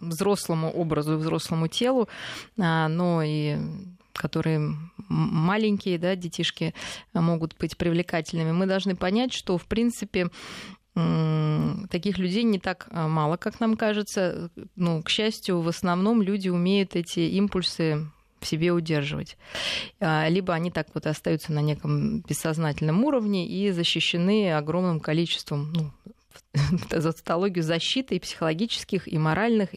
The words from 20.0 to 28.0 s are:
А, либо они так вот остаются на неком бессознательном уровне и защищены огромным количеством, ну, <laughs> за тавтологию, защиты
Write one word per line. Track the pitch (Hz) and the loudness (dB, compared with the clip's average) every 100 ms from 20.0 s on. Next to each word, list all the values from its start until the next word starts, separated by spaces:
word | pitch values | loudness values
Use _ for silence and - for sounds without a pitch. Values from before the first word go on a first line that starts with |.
А, | 165 156 156 | 0 2 2
либо | 185 185 | 2 2
они | 165 175 | 0 -2
так | 165 - | -4 -4
вот | 160 160 | -4 -4
остаются | 151 170 160 - | -2 0 -2 0
на | 151 | 0
неком | 151 147 147 147 143 151 | 2 0 0 0 0 -2
бессознательном | - 147 160 160 156 143 156 175 | -4 -2 -2 0 0 0 2 4
уровне | 294 262 208 196 165 | 4 2 2 0 -2
и | 185 202 | 0 0
защищены | 175 170 - - 170 180 214 190 | 0 0 0 0 2 2 4 4
огромным | 151 147 180 185 160 | 2 0 0 2 0
количеством, | 156 160 170 - - 143 151 | 0 0 0 -2 -4 -4 -2
ну, | 165 147 - 196 - _ - _ | -2 -4 -8 -20 -20 _ -20 _
<laughs> | 143 147 175 - | 0 2 0 0
за | - 156 | 0 0
тавтологию, | 156 - 170 196 175 | -2 -2 0 2 0
защиты | 156 165 - 262 | 0 0 0 -2